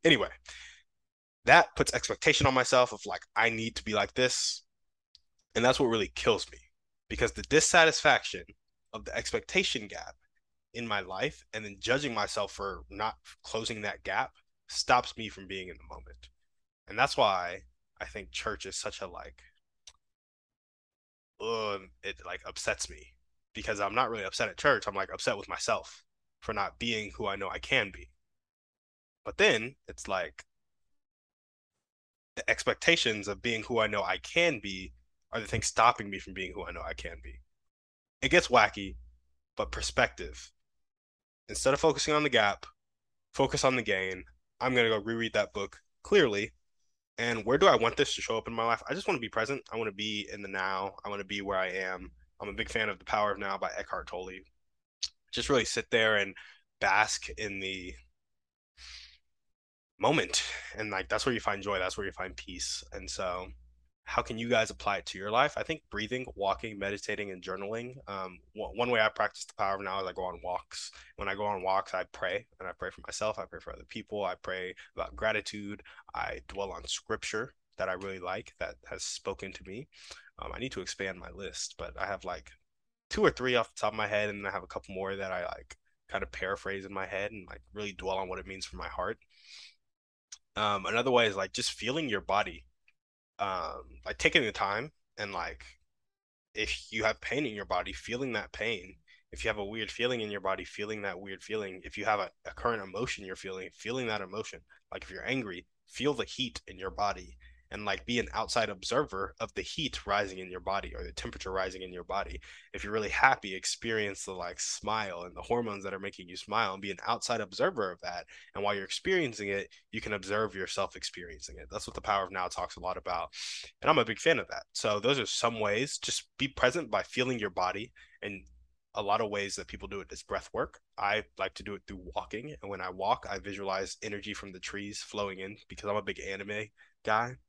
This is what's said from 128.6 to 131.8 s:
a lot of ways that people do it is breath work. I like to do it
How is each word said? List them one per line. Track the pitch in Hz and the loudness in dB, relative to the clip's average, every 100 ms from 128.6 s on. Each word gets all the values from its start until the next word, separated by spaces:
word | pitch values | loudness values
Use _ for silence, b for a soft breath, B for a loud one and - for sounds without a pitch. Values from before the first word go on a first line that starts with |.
| _ _ _ - | _ _ _ -6
a | |
lot | 101 107 | 0 2
of | 110 | 2
ways | 101 101 95 | 0 -2 -4
that | 92 | -8
people | 101 95 | -10 -8
do | 101 | -10
it | 87 | -10
is | - | -14
breath | - 98 - | -6 -6 -4
work. | 107 139 - _ - | -4 -4 -6 _ -4
I | 101 107 107 - | 0 0 -2 -4
like | 95 - | -4 -4
to | |
do | 98 | -10
it | 101 | -10